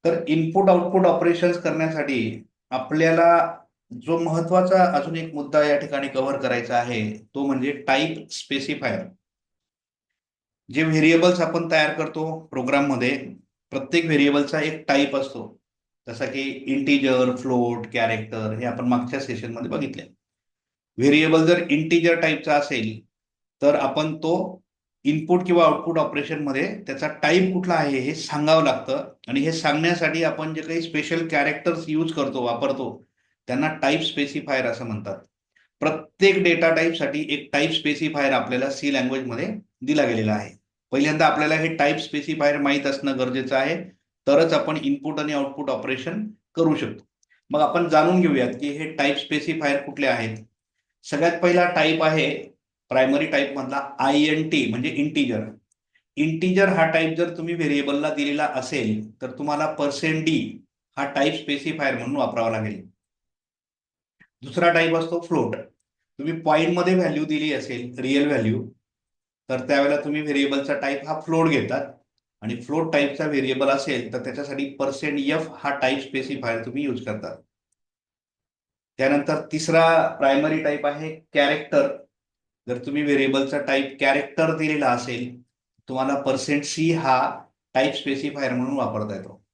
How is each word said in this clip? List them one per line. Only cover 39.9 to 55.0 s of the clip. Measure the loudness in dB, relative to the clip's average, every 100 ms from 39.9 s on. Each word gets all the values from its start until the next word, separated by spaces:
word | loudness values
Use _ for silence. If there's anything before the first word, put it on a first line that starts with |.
| 2
गेलेला | 2 2 0
आहे. | -2 -4 -16 _ _ _
पहिल्यांदा | 0 0 4 4
आपल्याला | 4 0
हे | 0 0 2
टाइप | 0 0
स्पेसिफायर | -4 -6 -4 2 2 2
माहीत | 2 2 0
असणं | -2 -2 -2
गरजेचं | -2 -2 0 0
आहे, | 0 -4 -8 _ _ _ 4
तरच | 4 6
आपण | 2 0 -2
इनपुट | -2 -2 -2 -4
आणि | -2
आउटपुट | -2 -4 -4 -6
ऑपरेशन | -4 -4 -4 -4 -6 -8 -12 _
करू | 0 2
शकतो. | 2 -2 -8 _ _ _ _ _
मग | 0
आपण | 2 2 4
जाणून | 4 6 4
घेऊयात | 4 2 0 -2
की | -6
हे | -6 -8
टाइप | 0 0 0
स्पेसिफायर | -2 -4 -2 -2 0 -2
कुठले | -4 -2 0
आहेत. | 0 -4 -8 -14 _ _ _ _ _ -8
सगळ्यात | 0 0 2
पहिला | 2 4
टाइप | 4 2 2 2
आहे | 2 2 0 -4 -10 _ _ _ _
प्रायमरी | 2 4 2 0
टाइप | 0 -2 -4
मधला | -6 -6 -8 -2
आयएनटी | 2 4 4 2 0 0 0
म्हणजे | -2 -4
इंटिजर. | -2